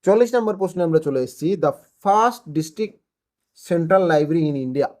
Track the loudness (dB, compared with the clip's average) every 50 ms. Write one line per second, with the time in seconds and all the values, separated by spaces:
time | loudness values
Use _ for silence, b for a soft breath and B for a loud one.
0 | _ 2 4 4 4 2 2 -2 0 -2 -2 -2 -4 -4 -2 -2 -2 2 2 0
1 | 0 0 -2 -2 -4 -4 -8 -6 -4 -4 -2 0 -2 -2 -2 -4 _ _ _ _
2 | _ 0 2 4 2 0 -2 -4 _ -6 -6 -6 -6 -6 -8 -8 -8 -8 _ _
3 | _ _ _ _ _ _ _ _ _ _ _ _ -6 -4 -2 -2 0 2 2 2
4 | 4 4 2 2 2 0 0 0 0 -2 -2 -4 -6 -4 -2 -2 -4 -4 -6 _